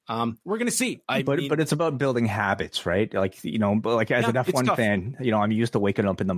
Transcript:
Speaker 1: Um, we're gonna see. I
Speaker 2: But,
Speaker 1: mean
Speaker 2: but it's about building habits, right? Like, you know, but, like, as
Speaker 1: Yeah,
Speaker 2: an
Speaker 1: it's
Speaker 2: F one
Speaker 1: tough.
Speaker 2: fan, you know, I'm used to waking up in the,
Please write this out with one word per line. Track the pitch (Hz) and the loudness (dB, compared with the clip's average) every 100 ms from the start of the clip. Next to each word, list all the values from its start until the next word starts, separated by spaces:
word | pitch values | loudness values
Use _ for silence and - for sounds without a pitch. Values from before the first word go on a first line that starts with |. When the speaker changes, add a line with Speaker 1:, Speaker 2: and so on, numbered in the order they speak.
| - | -8
Speaker 1:
Um, | 113 117 113 | -4 -4 -4
we're | 165 220 | -6 -4
gonna | 240 | -2
see. | - 247 151 - | 0 -2 -4 -4
I | 135 | -2
Speaker 2:
But, | 135 143 | 0 -2
Speaker 1:
mean | 139 | 0
Speaker 2:
but | 151 | 0
it's | 156 | 0
about | 151 165 135 | 0 0 0
building | 139 120 | 0 2
habits, | 117 101 101 104 - - - | 0 2 0 0 -4 -6 -2
right? | 90 113 | 0 0
Like, | 98 95 - | 0 -2 -4
you | - 110 | -6 0
know, | 104 107 | 2 2
but, | 110 | 2
like, | 117 110 | 0 2
as | 123 | 2
Speaker 1:
Yeah, | 117 | 2
Speaker 2:
an | 120 | 0
Speaker 1:
it's | 127 | 0
Speaker 2:
F | |
one | 143 | 0
Speaker 1:
tough. | 127 170 | 2 2
Speaker 2:
fan, | 110 101 95 139 | 2 0 -2 -4
you | 127 | 0
know, | 107 | 2
I'm | 104 | 2
used | 110 117 | 0 0
to | 110 | 0
waking | 101 101 101 | 0 2 0
up | 92 | 0
in | |
the, | 95 | -2